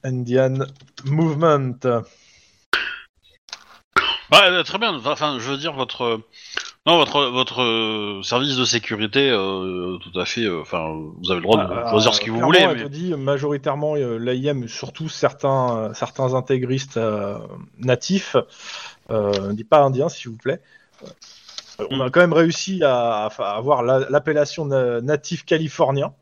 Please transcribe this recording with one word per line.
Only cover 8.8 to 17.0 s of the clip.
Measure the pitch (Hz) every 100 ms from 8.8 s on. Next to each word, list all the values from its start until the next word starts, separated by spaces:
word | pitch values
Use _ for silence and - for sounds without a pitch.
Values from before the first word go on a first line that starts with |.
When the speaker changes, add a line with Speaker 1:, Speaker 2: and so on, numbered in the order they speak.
| - 107 107 135 139
Speaker 2:
euh, | 113 98 95 92 90 90 90
tout | 92 92
à |
fait, | 90 -
euh, | 113 85
enfin, | 76 87 80 78 78 85
vous | 92
avez | 90
le |
droit | 87 117
de | -
Speaker 1:
Ah, | - -
Speaker 2:
choisir | - 113
Speaker 1:
euh, |
Speaker 2:
ce | -
que | -
vous | 113
Speaker 1:
clairement, | 123
Speaker 2:
voulez, | 175
Speaker 1:
elle | 180 135
Speaker 2:
mais |
Speaker 1:
te | 110
dit, | 143 180
majoritairement, | 156 135 143 147 147 143 139 151 151
euh, | 127 113
l'A | 117
I | 127 139
M, | 143 117
surtout | - 120 - 160
certains, | - 135 - 139 135 127 113
euh, | 110
certains | 113 120 - 131
intégristes, | 127 131 131 123 135 135
euh, | 117